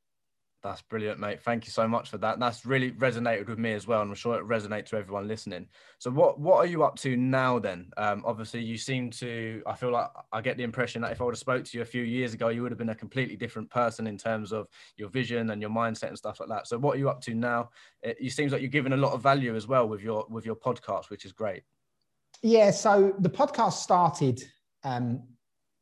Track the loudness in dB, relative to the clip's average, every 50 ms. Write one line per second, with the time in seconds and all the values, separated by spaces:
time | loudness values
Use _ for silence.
0 | _ _ _ _ _ _ _ _ _ _ _ _ -10 -10 -10 -10 -10 _ -6 -4
1 | -4 -4 -4 -4 -4 -6 -6 -4 -2 -2 -2 -2 -4 -2 0 0 2 2 2 0
2 | -2 -6 -6 -2 -2 -2 0 0 0 0 -2 -2 -2 0 0 0 0 0 0 0
3 | 0 0 2 0 0 0 0 0 -2 -6 -4 -4 -2 -2 -2 -2 -2 0 0 0
4 | 0 -2 -4 -6 -4 -2 -2 -2 -2 -2 -2 -2 -2 -4 -6 -6 -6 -6 -6 -6
5 | -6 -6 -6 -6 -6 -6 -8 -8 -8 -10 -12 -12 -12 -16 _ -20 -20 -20 -18 _
6 | -6 0 4 6 6 6 4 4 4 6 6 6 6 4 4 4 2 2 2 0
7 | -2 0 0 2 2 4 4 4 4 4 2 2 0 -2 -4 -6 -10 -10 -4 -2
8 | 0 0 0 0 -2 -4 -4 -4 -6 -8 -8 -6 -6 -6 -6 -6 -4 -4 -2 -2
9 | -4 -6 -6 -8 -8 -6 -6 -6 -6 -6 -8 -6 -6 -8 -6 -4 -2 0 0 0
10 | 0 -2 -6 -14 -12 _ -8 -4 -2 -2 -2 -2 -4 -4 -2 -2 -2 -2 -4 -4
11 | -6 -4 -4 -2 -2 -2 -2 -2 -2 -2 -2 -2 -2 -6 -8 -8 -6 -6 -4 -4
12 | -4 -2 -2 -2 -2 -4 -4 -2 -2 -2 0 -2 -4 -6 -6 -4 -4 -4 -6 -6
13 | -10 -6 -4 -4 -4 -4 -4 -8 -8 -8 -8 -10 -10 -4 0 0 0 0 0 -4
14 | -6 -8 -8 -6 -4 -4 -2 -2 -4 -4 -6 -6 -6 -8 _ -20 -20 -20 _ -14
15 | -10 -4 -2 -2 -2 0 -2 -2 0 -2 -2 -4 -4 -4 -2 0 0 0 -2 -4
16 | -6 -8 -8 -8 -10 -10 -10 -10 -8 -8 -6 -8 -4 -4 -2 0 0 0 2 2
17 | 0 0 -2 -2 -6 -6 -4 -2 0 0 0 0 -2 -4 _ -20 -20 -20 _ _
18 | -8 -8 -6 -6 -6 -4 -2 0 0 0 0 -2 -2 -2 0 0 0 2 2 2
19 | 2 2 0 2 4 4 4 4 2 0 -2 -4 -2 2 2 4 4 2 0 -4
20 | -4 -4 -4 -4 -4 -6 -8 -8 -6 -6 -6 -2 -2 -2 -2 -2 -4 -4 -4 -4
21 | -6 -8 -12 -14 -14 -16 -8 -6 -4 -4 -4 -6 -12 _ _ _ _ _ _ _
22 | _ _ _ _ _ _ -10 _ 4 6 8 8 8 8 6 6 6 6 8 8
23 | 8 6 6 4 2 2 4 4 2 2 4 2 2 2 2 0 2 4 6 6
24 | 6 4 4 2 2 2 2 0 -6 -14 -20 _ _ _ _ _ -6 -4 -2 -2
25 | 0 0 -2 -4 -6 -10 -20 _ _ _ _ _ _ _ _ _